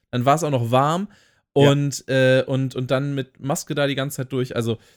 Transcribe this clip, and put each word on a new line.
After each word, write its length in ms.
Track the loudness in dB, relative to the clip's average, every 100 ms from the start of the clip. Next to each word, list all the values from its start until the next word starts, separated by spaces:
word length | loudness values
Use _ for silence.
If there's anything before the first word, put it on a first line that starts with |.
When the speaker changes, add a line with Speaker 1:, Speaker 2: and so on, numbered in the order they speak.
| _
Speaker 1:
dann 140 | -2
war's 180 | 2 2
auch 80 | 2
noch 200 | -2 2
warm 380 | 2 2 0 -4 -12 _ _ _ 4
Speaker 2:
Ja. 140 | 4
Speaker 1:
und, 380 | 4 0 -6 -4
äh, 340 | 2 4 4 2
und, 280 | -2 -2
und 160 | -4 -2
dann 240 | -2 -2
mit 240 | -6 -8 _
Maske 340 | -6 -6 -4
da 120 | -2 -2
die 80 |
ganze 240 | -2 -4 -6
Zeit 140 | -6
durch, 240 | -4 -4 -2
also, 220 | -2 -4 _